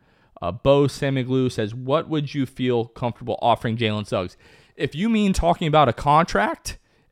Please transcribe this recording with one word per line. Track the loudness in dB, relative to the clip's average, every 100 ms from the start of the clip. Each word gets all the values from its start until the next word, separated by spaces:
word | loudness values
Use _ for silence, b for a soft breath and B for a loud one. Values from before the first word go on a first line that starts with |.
| b b b -8
Uh, | -8
Bo | -2 4 4
Samiglou | 4 0 -2 -2 0 0 0
says, | 0 -4 -6
"What | -2 -2 0
would | -4 -4
you | -4
feel | -6 -4 -2 0 -2
comfortable | -6 -8 -6 -8 -2
offering | 2 2 0 -2
Jalen | -2 -2 -4
Suggs?" | -4 -4 -10 b b b -8
If | -6 -2
you | 0
mean | 2 2
talking | 2 0 0 2
about | 4 4
a |
contract, | 2 2 2 2 0 0 -4 -10 -14 _ _ _